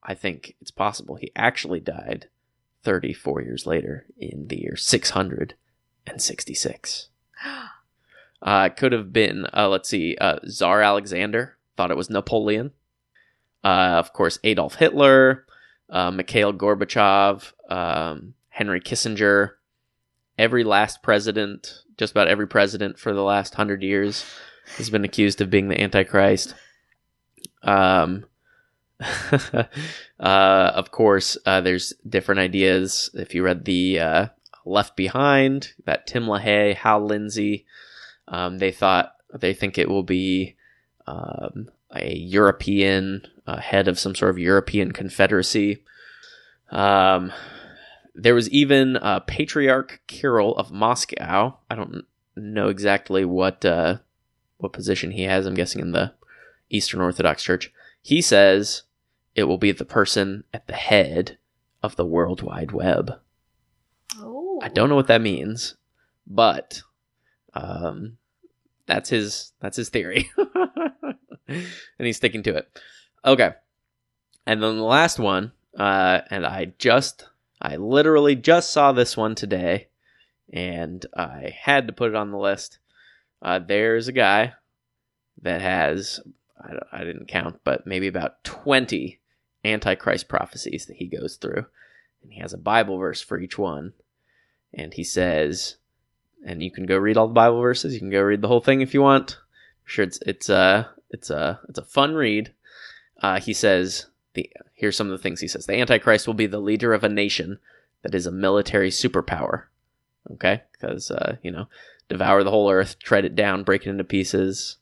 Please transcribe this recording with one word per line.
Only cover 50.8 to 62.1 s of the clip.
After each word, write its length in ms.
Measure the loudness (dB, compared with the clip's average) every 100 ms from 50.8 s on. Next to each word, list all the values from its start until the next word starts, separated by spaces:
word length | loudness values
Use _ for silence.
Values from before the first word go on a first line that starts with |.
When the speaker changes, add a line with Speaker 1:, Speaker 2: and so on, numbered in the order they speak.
| 0 0 -4 -8 -2 0 0 -4 _
Speaker 1:
I 60 |
don't 300 | -10 -8 -12 -16 _ _ -14
know 320 | -6 -2 0
exactly 560 | 0 0 0 0 0
what, 400 | 0 0 0 0
uh, 320 | 0 2 0 -2 _ _ _ _ _ _
what 140 | -10
position 380 | -8 -4 -4 -4
he 120 | -6
has. 220 | -2 0 0
I'm 80 |
guessing 260 | -4 -4 -4
in 100 | -4
the 200 | -2 -4 _ _ -20 -20 _ _
Eastern 320 | -4 -4 -2
Orthodox 420 | -2 2 0 0
Church. 300 | -2 -2 -4 _ -20 _
He 180 | -2 0
says 600 | 4 8 8 6 0 -8 _ _ _ _ _
it 100 | -2
will 140 | 0 2
be 140 | 0
the 120 | 0
person 600 | -2 0 2 0 -2 -6 -12
at 140 | -16 -12
the 60 |
head 640 | -8 2 4 4 0 -4 -8 _ _ _ _
of 140 | -8 -4
the 100 |
World 360 | 0